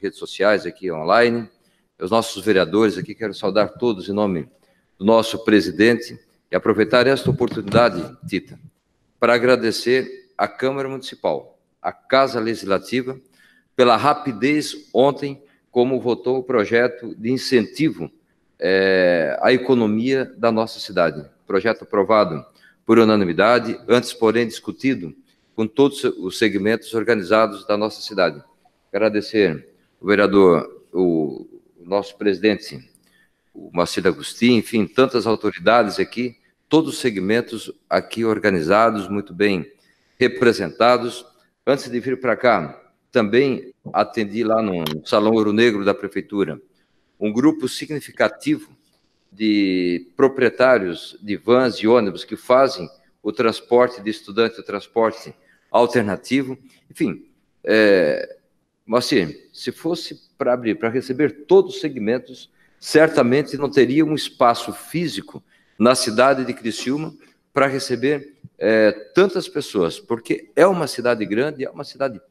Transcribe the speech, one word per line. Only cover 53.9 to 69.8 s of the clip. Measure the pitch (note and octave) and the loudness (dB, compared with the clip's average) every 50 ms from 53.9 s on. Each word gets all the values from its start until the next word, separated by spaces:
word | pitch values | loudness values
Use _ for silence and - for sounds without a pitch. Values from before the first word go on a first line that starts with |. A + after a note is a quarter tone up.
| B2 - | -2 -6
de | G2+ A2 | -8 -10
estudante, | G#2+ - - - G2 A2+ A2+ A2+ - G2+ | -10 -10 -12 -8 -2 -2 -2 -2 -2 -8
o | |
transporte | - - G2+ G2 - - - A#2 A2+ A2 A2 - - D2+ - _ _ _ _ _ _ _ | -12 -10 -10 -10 -8 -6 -2 0 0 0 -2 -6 -16 -20 -20 _ _ _ _ _ _ _
alternativo, | - A2+ A#2+ A#2 - B2 G#2 G2+ F2+ - - - B2+ C#3 C3+ B2+ C3 - _ _ _ _ _ _ | 0 2 2 2 2 0 0 -2 -4 -6 -6 -4 -2 -2 -4 -4 -10 -16 _ _ _ _ _ _
enfim, | - - E3 G#2+ D#2+ - - _ _ _ _ _ _ _ - | -6 -4 -4 -4 -4 -8 -14 _ _ _ _ _ _ _ -2
é, | - G#2+ A2 G#2+ G#2 G2 F#2 E2 D2 - - - - - _ _ _ _ _ _ _ _ _ _ | 0 2 4 6 6 6 4 4 2 0 -2 -6 -12 -16 _ _ _ _ _ _ _ _ _ _
Moacir, | G#2+ A2 B2 B2 - D3 G#2+ F2 - - - _ _ | -2 -2 -2 0 2 2 2 0 0 -6 -14 _ _
se | - - - B2 | -20 -14 -12 -12
fosse | - - - E3 F3 E3+ - - D3+ - _ _ _ | -10 -8 -6 -6 -6 -6 -8 -12 -16 -18 _ _ _
pra | - C3 B2 | -6 -2 -2
abrir, | B2 B2 A#2+ A2 G2+ | -2 -2 -2 -4 -4
pra | - A2+ A2+ | -2 -2 -4
receber | A2+ C3 B2 - B2+ C3+ D3+ C3+ - - - | -4 -4 -6 -6 -4 -2 -2 -2 -2 -4 0
todos | - F3+ G3 F3+ F#3 - | 4 4 4 4 2 -4
os | - | -8
segmentos, | - D3+ C3+ A#2+ G2+ G#2+ A#2+ B2+ - - C3 - - _ _ _ _ _ _ _ | -8 -8 -6 -4 -2 -2 -2 -4 -4 -10 -20 -20 -20 _ _ _ _ _ _ _
certamente | - - - D3+ D#3+ D#3 D#3 D3+ B2 A#2+ B2+ D3 C#3+ - C#3 | -4 2 4 4 4 4 4 2 2 2 2 0 -2 -4 -6
não | C3+ D3 C#3 | -6 -4 0
teria | C#3+ C#3+ A#2+ A#2+ C3+ D#3 D#3 | 2 4 4 4 4 2 0
um | D3+ D#3 | 0 0
espaço | C3+ - - - - C3 A#2+ A#2 - - - F#2+ | -6 -6 -6 -2 2 2 2 2 0 -4 -12 -12
físico | - - - - E3 F3 C#3+ - G2 - - - - _ _ _ _ _ _ _ - | -14 -12 -8 -6 -6 -6 -6 -6 -10 -12 -14 -18 -20 _ _ _ _ _ _ _ 0
na | G#2+ B2 B2+ | 2 2 2
cidade | B2 - A#2 G#2+ A#2 B2+ C#3 C#3 C3 B2+ | 2 0 -2 2 4 4 4 4 0 -2
de | A#2+ | -6
Criciúma | A2+ - A2+ A2+ - - - B2 C#3 D3+ D#3+ E3 - - _ _ _ _ _ _ | -8 -8 -6 -8 -8 -6 -6 -6 -6 -6 -6 -10 -14 -18 _ _ _ _ _ _
pra | - C#3 C3+ | -2 0 0
receber, | C#3 C3+ C3+ - - B2+ A#2 B2+ C#3+ D3 C#3+ C#3+ - _ _ - - _ - | 0 0 -4 -6 -6 -4 -2 -2 -2 -2 -2 -6 -12 _ _ -20 -20 _ -2
é, | - G#2+ A2 A2 A2 G#2 G#2+ - - - - | 0 2 4 4 4 2 2 -2 -6 -2 2
tantas | F3+ G3 G3 F#3+ F#3 - - | 2 2 2 2 -4 -6 -6
pessoas, | - D3 - - - G2 | -8 -10 -8 -4 -2 0